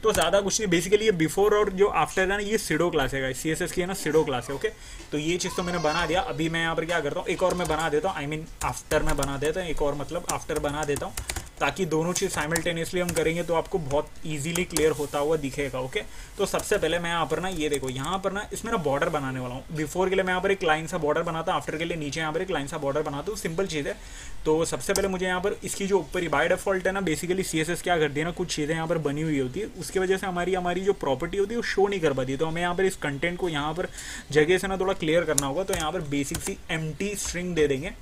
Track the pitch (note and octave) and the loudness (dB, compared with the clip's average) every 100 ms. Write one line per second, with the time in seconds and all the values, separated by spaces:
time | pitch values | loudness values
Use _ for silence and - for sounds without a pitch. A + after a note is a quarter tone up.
0 | A3 F#3+ E3 G3 G3 - G#3+ E3+ F3+ G3+ | 2 4 4 4 4 0 2 2 4 4
1 | A3 F3+ D#3 - G3+ G#3 G#3 F#3 G3+ - | 6 4 2 4 4 6 2 4 4 4
2 | D3+ - F#3 G3+ G3+ A3 - D#3 E3+ D#3+ | 2 2 2 2 0 0 0 2 2 2
3 | C3 C3+ C3 C3 D#3+ D#3 F3 - F3+ F#3+ | 0 0 -2 -2 -2 -2 -2 -2 -2 -2
4 | D#3+ D3+ D3 C3 - C#3 - - - - | 2 4 4 0 -4 -4 -4 -6 -16 -16
5 | - D3+ D3+ F3+ F3+ - F3+ F3 D3+ D#3+ | -6 -4 -2 -2 -2 -4 -2 0 0 0
6 | E3+ E3+ G3 C#3 E3 E3 E3 E3 E3 E3+ | 2 0 0 -2 -2 0 0 0 0 0
7 | C#3+ E3 F3+ E3+ F3+ F3 E3+ D#3 D#3+ D3 | 0 -4 -4 0 2 2 0 0 2 2
8 | F#3 F3 C#3+ D#3 D#3+ - C#3+ B2 - D#3 | 0 -2 -4 -6 -8 -6 -4 -4 0 2
9 | D3 C#3+ C3+ C#3 C#3+ D#3+ F3 C#3+ D3 D3 | 4 2 0 0 -2 -2 -2 0 0 -2
10 | C#3+ E3 F3 D3 - D3+ D3+ D3 D3+ C#3+ | -4 -6 -4 -4 -2 -2 -2 -2 -2 -2
11 | F3+ - - - - - C#3+ C#3 F#3 D#3 | -4 -8 -8 -8 -8 -2 -2 0 0 2
12 | E3 F3 G3 E3+ D3+ E3 E3 E3 E3 F3+ | 2 0 -2 -2 0 0 0 -2 -2 -2
13 | F3+ D#3+ D#3+ E3 E3 E3 D#3 F#3+ C#3+ C#3+ | 0 2 2 0 0 0 0 -4 0 0
14 | D3+ - E3 D3+ C#3+ E3+ F3 E3+ D#3 D3 | 0 -6 -6 -4 -2 0 0 4 2 2
15 | C#3+ D3+ D3 D#3+ C#3 B2+ C#3 B2 B2+ G#3 | -2 0 2 2 0 -2 -4 -4 -4 -4
16 | - - - - G3 F3 - G#3 D#3+ E3+ | -6 -12 -14 -4 0 0 0 2 2 0
17 | E3+ E3+ D#3 D#3 F#3 F3+ D3+ C#3 C3 B2+ | 0 0 0 0 -2 -2 0 0 -2 -4
18 | C#3 F#3+ F#3+ F#3+ G#3+ - A3 A3+ D3 C#3 | -4 -2 -2 -4 -6 -8 -4 -2 0 0
19 | E3+ D#3+ C3+ C3 B2+ B2+ - D#3+ D3+ F3 | 0 0 -2 -4 -6 -8 -8 -6 -4 0
20 | F#3+ F#3+ F#3 F#3 F#3+ G3 E3+ D#3 D#3+ F3+ | 2 2 2 2 2 2 2 2 0 -2
21 | D3 D3+ E3 E3 E3 E3 - D#3 E3 F3 | 0 2 0 -2 0 -2 -2 -4 -4 -4
22 | D3 C3+ D#3+ D3+ F#3 E3 C#3 E3 C#3 C#3 | -4 -2 -2 -2 -2 -2 -2 -4 0 0
23 | D#3 C#3+ D3 G#3+ G3 E3 G3 D#3 C#3+ G#3 | 0 -4 -4 -4 -4 -2 -2 -2 -4 -6
24 | - - - - - D#3 E3 D3+ - G3 | -10 -14 -10 -4 2 2 2 -2 4 4
25 | G3 F#3 F#3 F3+ F#3+ - F#3 - G3 G3 | 4 0 0 0 0 -4 -6 -4 2 2
26 | D3+ F#3 F3 C#3+ E3 F3+ - F#3+ F#3 F#3+ | 2 -2 0 2 4 2 2 2 2 0
27 | F#3 D3+ F3 F#3 F3+ D#3+ D#3 E3+ - F3 | 0 0 0 0 0 0 0 0 2 4
28 | D3+ C#3 D#3+ E3+ F3+ - D3 D#3+ D#3+ E3 | 4 2 -2 -2 -4 -2 0 0 0 0
29 | D3 C#3+ D#3+ D3 B2+ C#3 G#3+ F#3 D#3+ F#3+ | 0 0 0 0 0 -2 -6 -8 -4 0
30 | F#3 F#3+ G3 F3+ F3 F#3 F3 F3 F#3+ F#3+ | 2 2 0 -2 0 0 0 0 2 2
31 | - C3+ E3+ G3 G3 A#3 - - G3 G3+ | 2 0 0 0 0 0 -2 2 4 4
32 | D#3 C3+ C3 C3+ D#3+ D#3+ F3 F3 F#3+ F3+ | 2 2 0 0 -2 0 0 2 0 0
33 | D3+ C#3+ E3+ F3 F3+ D3+ D3 D#3+ F3+ - | -4 -2 -2 -2 -2 0 -2 -2 -4 -6
34 | - - - C3+ D3+ F#3 F#3+ F#3+ F#3 F#3+ | -12 -12 0 4 6 4 2 0 0 0
35 | D#3+ E3 D#3+ C#3+ C#3 C#3+ F#3+ F#3 D#3 F3+ | 2 2 4 2 2 -2 -2 -2 0 -2
36 | D3 C#3+ C#3 D#3+ - G3 - E3 D#3 C#3 | -2 -2 0 -4 -4 -8 -4 -4 -4 -4
37 | G3 G3 - E3+ F3+ E3 D3 C3+ E3+ A#3 | -4 -4 -6 -4 -2 2 4 2 -2 -10